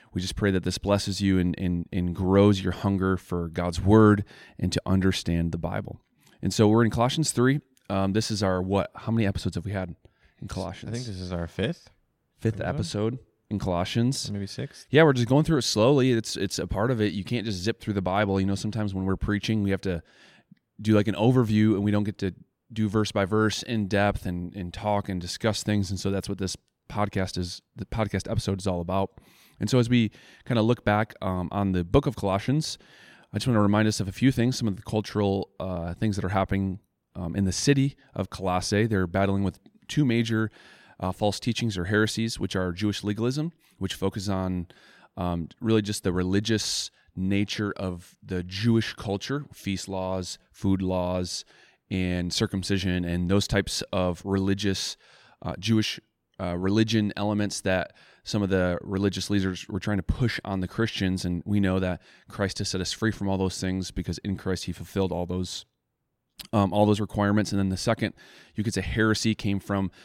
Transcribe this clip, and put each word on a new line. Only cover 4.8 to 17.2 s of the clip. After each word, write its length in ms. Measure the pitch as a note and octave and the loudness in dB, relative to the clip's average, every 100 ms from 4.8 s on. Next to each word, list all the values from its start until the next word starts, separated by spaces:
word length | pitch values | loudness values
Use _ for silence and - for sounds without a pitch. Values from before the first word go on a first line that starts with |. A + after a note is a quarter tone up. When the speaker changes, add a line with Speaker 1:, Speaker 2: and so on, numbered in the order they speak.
Speaker 1:
understand 680 | - F#2+ F#2 F#2 - E2+ E2+ | 0 2 4 2 0 0 0
the 80 | E2 | -2
Bible. 420 | E2+ G2+ F#2+ - _ _ _ _ | -4 -6 -8 -12 _ _ _ _
And 100 | - | -2
so 160 | - G#2+ | 4 6
we're 160 | A2 | 6
in 60 | A#2 | 4
Colossians 420 | A2+ A#2+ C3 D3+ | 2 0 0 0
three. 300 | - B2+ C#3+ - _ - | 2 2 2 -4 _ -6
Um, 220 | G2 G2 | -2 0
this 180 | G2 A2+ | 0 0
is 100 | G#2+ | 0
our, 180 | G2 F#2 | 0 0
what, 300 | F#2 F#2+ - - | 0 0 -2 -6
how 160 | - | -2
many 160 | A2+ G#2 | 0 0
episodes 260 | - - | 0 -4
have 120 | F2 E2+ | -4 -4
we 60 | |
had 240 | G2+ F#2 E2+ _ _ _ _ | -4 -6 -10 _ _ _ _
in 60 | G2 | -12
Colossians? 420 | - F2+ F#2+ - | -8 -8 -8 -8
Speaker 2:
I 40 | A#2 | -8
think 100 | B2 | -8
this 140 | F#2 | -10
is 120 | F2+ | -6
our 140 | F2 E2+ | -6 -6
fifth. 460 | - G#2 E3+ - _ _ _ _ _ | -4 -4 -4 -12 _ _ _ _ _
Speaker 1:
Fifth 180 | A2+ G#2+ | -4 -2
Speaker 2:
Maybe. 100 | D2+ | -4
Speaker 1:
episode 520 | C#3+ E3 G#2 G#2+ B2+ - _ - | -4 -4 -2 -2 -4 -10 _ -8
in 80 | G#2 | -4
Colossians. 680 | F#2 F2 F#2 A#2 A#2+ C#3 - | -2 -2 0 0 0 -2 -6
Speaker 2:
Or 60 | |
maybe 140 | G2+ G2 | -6 -8
sixth. 400 | - C3+ - - | -8 -12 -12 2
Speaker 1:
Yeah, 140 | C#3 | 6
we're 100 | D#3+ | 6
just 140 | C3 A#2 | 6 4
going 160 | C3 | 4
through 160 | D#3 D#3+ | 4 2
it 20 | |
slowly. 500 | A#2 G#2+ A2+ D3 B2+ | 2 4 6 6 4
It's, 240 | A#2+ - - | 2 -2 -4
it's 220 | F#2+ - | -4 -4
a 80 | F2 | -4
part 240 | F#2+ A2+ | -2 0
of 100 | B2 | 2
it. 140 | G#2 | 0
You 100 | F2+ | -2